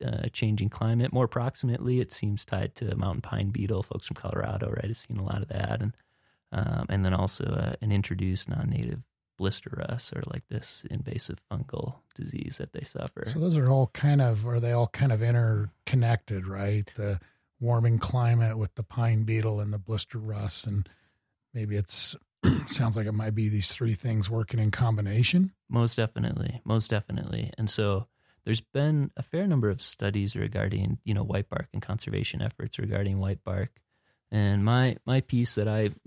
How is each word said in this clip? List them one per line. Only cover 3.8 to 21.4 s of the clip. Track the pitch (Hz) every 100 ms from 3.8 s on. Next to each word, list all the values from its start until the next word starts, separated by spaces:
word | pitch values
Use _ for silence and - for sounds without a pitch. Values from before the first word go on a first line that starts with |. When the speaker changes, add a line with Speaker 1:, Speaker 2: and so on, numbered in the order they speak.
Speaker 1:
Folks | - - -
from | -
Colorado, | - - 107 101 107
right, | - 104
have | 113
seen | - 110
a |
lot | 98 104
of | -
that. | - 107 110
And, | 104 - _ _ _ _ -
um, | - - 78 -
and | 98
then | 92
also, | 92 98 -
uh, | - 101 - -
an | 107
introduced | 101 - 92 95 92 -
non-native | - - - 113 - - _ _ -
blister | 98 - - - -
rust, | 120 - -
or, | -
like, | - -
this | 110 - - -
invasive | 110 - - - - -
fungal | - - - - - _
disease | - - - - -
that | -
they | -
suffer. | - - - - -
Speaker 2:
So | 156
those | 175 156
are | 127
all | 135 127
kind | - 147 143
of, | 123 107 117
are | 117
they | 117
all | 120 117
kind | - 135
of | 110
interconnected, | 117 120 113 107 107 _ - 131 117 113 - 98 92
right? | 95 101 107 101 -
The | 101 95 - _ _ -
warming | 120 120 117 113
climate | - 127 120 117 113 110
with | 107 -
the |
pine | - 117 117 110
beetle | 110 113 110 104
and | 104
the | 104
blister | 98 107 - 117
rust, | 107 104 104 - 113
and | 101 - _ _ _ _ _